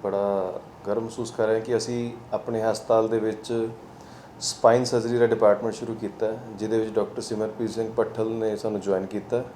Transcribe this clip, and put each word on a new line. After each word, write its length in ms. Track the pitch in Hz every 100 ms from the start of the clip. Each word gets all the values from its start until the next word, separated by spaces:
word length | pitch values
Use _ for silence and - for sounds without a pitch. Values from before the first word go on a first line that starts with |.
ਬੜਾ 560 | 101 98 101 98 92 - - - -
ਗਰਵ 140 | 104
ਮਹਿਸੂਸ 300 | 113 113 113
ਕਰ 160 | - 110
ਰਿਹਾ 120 | 110
ਕਿ 180 | 113 117
ਅਸੀਂ 340 | 113 120 120 113 -
ਆਪਣੇ 280 | 160 - 113
ਹਸਪਤਾਲ 460 | 110 113 - 113 110
ਦੇ 120 | 113
ਵਿੱਚ 340 | 110 104 - 117 113 113 - - - - - -
ਸਪਾਈਨ 420 | - - 117 120
ਸਰਜਰੀ 340 | 123 123 113 120
ਦਾ 80 | 117
ਡਿਪਾਰਟਮੈਂਟ 480 | 113 117 123 117 107
ਸ਼ੁਰੂ 200 | 113 110
ਕੀਤਾ 320 | 104 - 110
ਹੈ, 120 | 113 120 104
ਜਿਹਦੇ 220 | 107 110
ਵਿੱਚ 140 | 110 107
ਡਾਕਟਰ 260 | 101 -
ਸਿਮਰਪ੍ਰੀਤ 480 | 110 107 110 107 113
ਸਿੰਘ 200 | 107 110 113
ਭੱਠਲ 340 | 110 - 110
ਨੇ 260 | 113 110 104
ਸਾਨੂੰ 220 | 110 104
ਜੁਆਇਨ 240 | 98 95 95
ਕੀਤਾ। 380 | 104 - 117 127